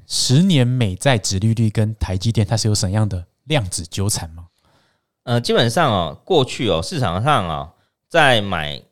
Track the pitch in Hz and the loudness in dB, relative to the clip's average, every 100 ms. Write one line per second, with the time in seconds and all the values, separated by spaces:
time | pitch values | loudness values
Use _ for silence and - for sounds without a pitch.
0 | - - - 131 190 151 120 127 107 90 | -8 -4 2 4 4 4 2 2 -2 0
1 | 143 120 - 98 110 113 110 113 107 110 | 0 0 0 0 0 2 0 0 -2 -2
2 | - 92 117 113 104 113 110 104 92 104 | -4 -2 -2 0 0 0 0 0 0 0
3 | 104 92 87 _ 123 147 92 - 82 - | 0 -4 -10 _ -2 -2 -2 -8 -8 -4
4 | 98 - 85 80 85 _ _ _ _ _ | -2 -2 -8 -14 -20 _ _ _ _ _
5 | _ _ - 120 120 440 117 180 151 101 | _ _ -4 -2 2 2 2 2 2 2
6 | 82 69 - 175 131 - 117 82 - 165 | -2 -6 0 2 2 -2 0 0 -2 -4
7 | 110 87 135 139 90 73 71 _ _ _ | -2 -2 0 0 0 -6 -8 _ _ _
8 | _ 165 143 117 101 87 73 71 - | _ 2 4 2 0 -4 -6 -10 -16